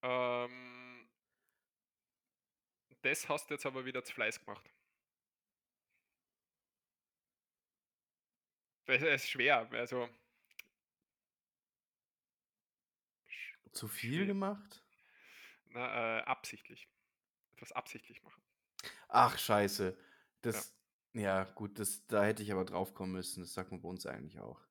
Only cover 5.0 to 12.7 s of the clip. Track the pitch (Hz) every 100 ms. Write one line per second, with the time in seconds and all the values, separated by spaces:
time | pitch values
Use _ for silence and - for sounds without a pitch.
5 | _ _ _ _ _ _ _ _ _ _
6 | _ _ _ _ _ _ _ _ _ _
7 | _ _ _ _ _ _ _ _ _ _
8 | _ _ _ _ _ _ _ _ - 127
9 | 156 135 - 135 127 135 113 117 120 127
10 | 120 - _ _ _ _ - _ _ _
11 | _ _ _ _ _ _ _ _ _ _
12 | _ _ _ _ _ _ _